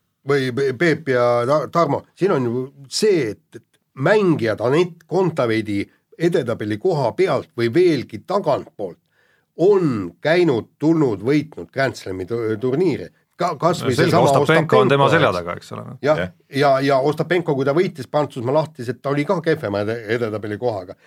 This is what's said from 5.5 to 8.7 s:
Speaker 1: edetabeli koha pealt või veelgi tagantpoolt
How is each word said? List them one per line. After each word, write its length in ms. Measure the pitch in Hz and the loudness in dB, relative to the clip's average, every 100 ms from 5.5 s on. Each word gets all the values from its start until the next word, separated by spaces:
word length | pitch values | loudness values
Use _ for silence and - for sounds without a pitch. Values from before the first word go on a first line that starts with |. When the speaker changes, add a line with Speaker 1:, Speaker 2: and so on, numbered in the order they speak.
| 110 107 101 - _ _ - | 0 -2 -6 -6 _ _ -4
Speaker 1:
edetabeli 600 | 170 175 117 101 107 107 | 0 0 -2 -4 -4 -2
koha 340 | 190 151 117 | -2 0 0
pealt 380 | 104 185 123 - 117 | 0 0 0 -4 -4
või 120 | 117 | 0
veelgi 500 | 151 180 139 101 107 | 2 2 2 -4 -12
tagantpoolt 760 | - 196 156 110 - | -4 -2 0 -2 -4